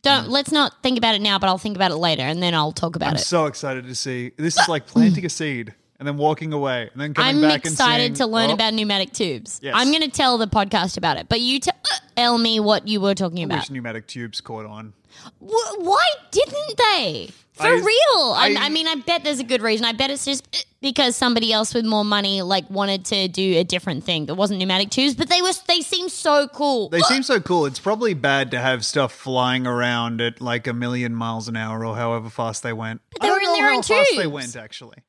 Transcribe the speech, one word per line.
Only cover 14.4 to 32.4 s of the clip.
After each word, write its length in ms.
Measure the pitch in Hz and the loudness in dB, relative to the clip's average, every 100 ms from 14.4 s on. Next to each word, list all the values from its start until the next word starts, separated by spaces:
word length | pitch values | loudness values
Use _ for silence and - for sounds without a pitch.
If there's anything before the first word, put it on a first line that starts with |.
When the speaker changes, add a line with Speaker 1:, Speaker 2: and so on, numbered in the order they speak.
Speaker 2:
caught 260 | - 113 107 | -12 -12 -12
on. 260 | 107 110 101 _ - - _ | -16 -18 -20 _ -20 -20 _
Speaker 1:
Wh-, 400 | 392 440 453 415 | -2 -2 -2 -4
why 240 | 349 480 698 571 - | 2 4 4 0 -2
didn't 460 | 392 587 571 605 440 | 0 0 -2 -6 0
they? 540 | 453 370 208 139 85 - _ | 2 2 -2 -6 -12 -18 _
For 100 | - - | -2 2
Speaker 2:
I, 40 | |
Speaker 1:
real. 100 | 508 403 466 622 427 262 | 4 4 4 4 4 2
I, 200 | 202 269 277 | 2 2 2
Speaker 2:
I 100 | 277 | 0
Speaker 1:
I 20 | |
mean, 180 | 311 320 | 0 -2
I 80 | |
bet 300 | 311 285 339 | -4 -2 -2
there's 160 | 320 269 | 0 -4
a 40 | |
good 180 | 240 254 | -2 -2
reason. 220 | 226 214 | 0 0
I 60 | 233 | 0
bet 180 | 226 269 | 0 -2
it's 120 | 285 | -2
just 400 | - 277 _ - - _ | -4 -4 _ -12 -12 _
because 360 | 269 254 254 240 | -2 2 2 2
somebody 360 | 247 233 226 | 2 2 2
else 220 | 214 214 | 0 0
with 100 | 240 | 0
more 200 | 220 214 | 2 2
money, 360 | 208 208 202 196 | 2 0 0 -2
like, 300 | 180 190 165 | 0 -2 -2
wanted 340 | 196 196 196 190 | -2 0 -2 -2
to 200 | 202 185 | -2 -2
do 300 | 175 190 170 | 0 2 2
a 60 | |
different 400 | 175 180 185 156 | 2 -2 -4 -6
thing 220 | 175 165 143 | -2 -2 -2
that 100 | 180 | 0
wasn't 240 | 202 190 | 0 0
pneumatic 300 | 185 190 202 | 0 0 0
tubes, 260 | - 277 240 | 2 2 2
but 120 | 330 | 0
they 140 | 359 | 2
were, 80 | 359 359 - | 2 -2 0
they 140 | 349 | -2
seem 280 | 294 370 359 | 0 -4 -4
so 380 | - 320 294 285 | -2 2 2 2
cool. 420 | - 294 254 196 | -2 0 0 0
Speaker 2:
They 120 | 170 | 2
seem 240 | 160 269 | 4 2
so 160 | 262 233 | 2 0
cool. 260 | - 180 143 | 2 0 2
It's 140 | 131 | -2
probably 340 | 190 220 233 | -2 0 0
bad 380 | 160 143 139 127 | 0 2 2 0
to 80 | 123 | 0
have 240 | 127 127 107 | 0 0 0
stuff 260 | 151 127 | 0 0
flying 540 | - 135 127 127 127 127 | -4 -2 0 2 0 0
around 540 | 120 123 120 117 117 | 0 0 0 -2 -2
at, 200 | 117 - | -4 -4
like, 280 | 127 120 127 | -6 -4 -4
a 40 | |
million 440 | 120 123 123 120 117 | -4 -4 -2 -4 -4
miles 320 | 113 113 110 | -4 -6 -6
an 80 | 113 | -6
hour 280 | 110 110 | -6 -6
or 120 | 113 110 | -6 -4
however 340 | 117 117 110 | -2 -2 -6
fast 320 | - | -6